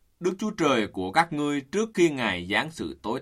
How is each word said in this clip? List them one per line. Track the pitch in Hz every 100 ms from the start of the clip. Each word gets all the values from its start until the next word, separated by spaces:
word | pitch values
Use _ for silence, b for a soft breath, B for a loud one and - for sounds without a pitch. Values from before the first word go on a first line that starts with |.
| _ -
Đức | 180 190
Chúa | 214
Trời | - 151 120 101
của | 95 92
các | 151 165
ngươi | 147 147 143
trước | 135 196 220
khi | 190 165
Ngài | 135 110 87 87
giáng | 101 151
sự | 160 85 -
tối | 104 127